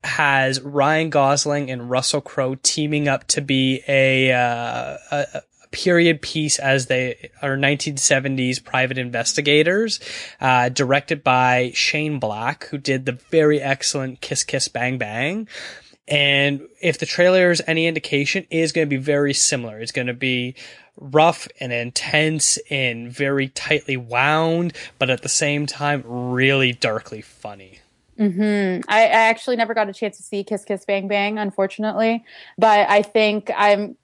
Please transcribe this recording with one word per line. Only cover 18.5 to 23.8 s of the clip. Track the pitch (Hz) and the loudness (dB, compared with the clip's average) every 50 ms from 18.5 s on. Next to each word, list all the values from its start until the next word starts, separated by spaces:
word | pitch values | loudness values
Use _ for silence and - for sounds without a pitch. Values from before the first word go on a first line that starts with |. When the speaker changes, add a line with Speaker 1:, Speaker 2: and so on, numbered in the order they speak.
| 170 165 | 0 0
Speaker 1:
is | 165 156 - | 0 0 2
gonna | 165 160 | 0 0
be | 147 143 | 0 -2
very | 131 131 147 147 143 147 143 135 | -4 0 0 0 2 2 0 0
similar. | - - - 151 131 120 117 107 107 | 0 0 0 0 -2 -6 -8 -10 -10
It's | 113 117 - | -12 -8 -6
gonna | 143 123 123 123 | -4 -4 -4 -6
be | 123 135 131 127 123 123 123 127 - - - - - - _ _ | -4 -2 -2 -2 -2 -4 -6 -8 -12 -20 -20 -20 -20 -20 _ _
rough | - 143 135 131 151 156 170 165 - - - - _ | -20 -16 0 2 4 4 4 2 0 -10 -18 -14 _
and | 139 127 | -8 -6
intense | 120 120 120 120 127 - - - - 151 156 156 160 156 - - - - 147 _ | -4 -4 -6 -6 -6 -8 -6 0 0 2 2 2 0 0 0 0 0 -2 -4 _
and | 147 139 131 123 117 113 117 120 | -4 -2 -2 -4 -4 -6 -10 -14
very | 123 - 139 135 139 139 135 | -6 -4 -2 0 0 0 -2
tightly | 131 _ - - - 156 147 | -2 _ -10 -2 -2 -2 -2